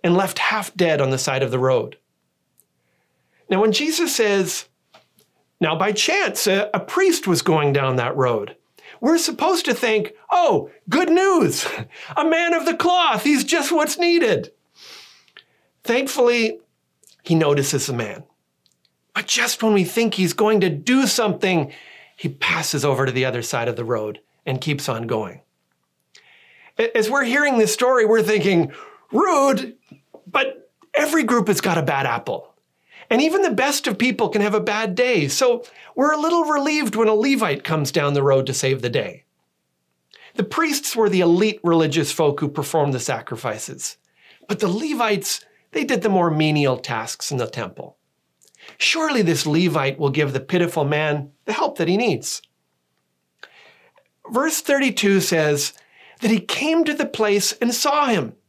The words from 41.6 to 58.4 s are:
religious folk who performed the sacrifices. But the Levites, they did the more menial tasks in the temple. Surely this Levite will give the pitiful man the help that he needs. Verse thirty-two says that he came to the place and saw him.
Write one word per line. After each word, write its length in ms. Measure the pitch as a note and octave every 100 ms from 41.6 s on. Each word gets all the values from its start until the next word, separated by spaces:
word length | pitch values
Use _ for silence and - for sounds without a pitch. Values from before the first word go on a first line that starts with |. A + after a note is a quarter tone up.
religious 480 | E3+ E3+ D#3 D3+ C#3+
folk 260 | - D3+ C#3
who 100 | C#3+
performed 460 | D#3 C#3 D#3+ C#3+
the 60 | B2+
sacrifices. 960 | - A#2 - A#2 B2 G#2+ - - - - _ _ - - -
But 120 | G3
the 80 | G3
Levites, 760 | G3 D#4+ B3+ G#3+ G3+ - - - _ _
they 120 | -
did 180 | D4 F#3+
the 60 | G#3+
more 220 | F#3+ E3+
menial 460 | D#3 D#3 D3+ C#3+ B2
tasks 540 | - A#2 A#2 - -
in 60 | C3+
the 100 | A2+
temple. 480 | - A2+ - - _ _ _ _ _ _ _ - -
Surely 440 | - E4 D#4+ C4
this 240 | E3+ C#3+ D#3+
Levite 520 | D#3 F3+ D3+ C3+ C3+
will 120 | C#3+
give 220 | C#3 C#3+
the 80 | C3
pitiful 440 | C3+ F3+ E3+ E3
man 480 | C#3+ D3+ D#3 D3 C#3 _
the 80 | -
help 260 | G#3+ D#4+ -
that 100 | E3
he 80 | G3
needs. 460 | A#3+ C#3 - - _ _ _ _ _ _ _ _ _ _ - - - _ _ _ _ _ -
Verse 300 | B3 D#4 D#4
thirty-two 600 | - C#4 C4+ - G3+ G3
says 520 | F3+ E3 D3+ D3 - - _ _ - -
that 100 | A3
he 80 | A3
came 460 | - - D4+ E4
to 100 | D4+
the 120 | D4 -
place 460 | - G#3+ G3+ G3
and 220 | - A#3+
saw 320 | A#3 D4 D4 C#4+
him. 280 | G#3 C3 -